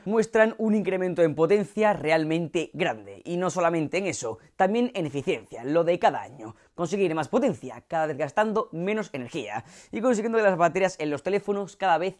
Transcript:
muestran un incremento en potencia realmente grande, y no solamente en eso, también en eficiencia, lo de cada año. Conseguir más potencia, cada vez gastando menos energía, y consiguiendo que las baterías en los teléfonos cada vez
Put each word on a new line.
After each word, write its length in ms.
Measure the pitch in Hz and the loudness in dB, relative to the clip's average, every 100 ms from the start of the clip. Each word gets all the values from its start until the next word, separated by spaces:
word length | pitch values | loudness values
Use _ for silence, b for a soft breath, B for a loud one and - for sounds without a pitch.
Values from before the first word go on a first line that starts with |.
muestran 500 | - 226 220 226 220 - | -2 0 2 4 4 4
un 160 | 220 | 0
incremento 480 | 214 185 185 185 170 | 2 2 0 0 2
en 140 | 165 143 | 2 4
potencia 560 | 165 202 202 - 214 | 2 2 0 0 2
realmente 800 | 180 147 160 156 160 165 180 156 | 2 2 2 2 0 0 -2 -4
grande, 480 | 143 170 110 98 98 | -2 -4 -4 -10 -16
y 120 | - 175 | -6 -2
no 120 | 180 | -2
solamente 500 | 180 170 170 147 170 | 0 0 2 0 -2
en 80 | 196 | -2
eso, 320 | 143 117 110 b - | -4 -6 -8 b 0
también 340 | 190 226 240 | 2 2 0
en 120 | 196 156 | -2 -4
eficiencia, 580 | 139 135 156 107 113 | -4 -4 -4 -6 -12
lo 200 | 123 160 | 0 2
de 140 | 165 175 | 2 2
cada 220 | 208 131 | 2 0
año. 360 | 101 139 110 - b | -8 -14 -18 -18 b
Conseguir 400 | - 170 185 185 | -8 -6 -2 0
más 140 | 160 147 | -2 0
potencia, 560 | 233 254 147 127 117 - | 0 0 -2 -8 -16 -8
cada 180 | 165 156 | -4 -4
vez 100 | 135 | -4
gastando 520 | 147 - 220 208 220 | -4 0 0 0 -4
menos 380 | 160 180 214 180 | -4 -4 -4 -4
energía, 520 | 135 120 160 107 107 - B B | -8 -8 -8 -8 -8 -10 B B
y 80 | 214 | -2
consiguiendo 380 | 240 220 226 226 | 0 0 0 2
que 60 | |
las 120 | 208 180 | 4 4
baterías 420 | 170 175 185 - | 2 2 0 0
en 120 | 151 | -4
los 120 | 143 | -2
teléfonos 540 | - 196 202 202 196 - | -2 -2 -2 -4 -4 -4
cada 220 | 190 165 | 0 2
vez 180 | 185 185 | 0 -6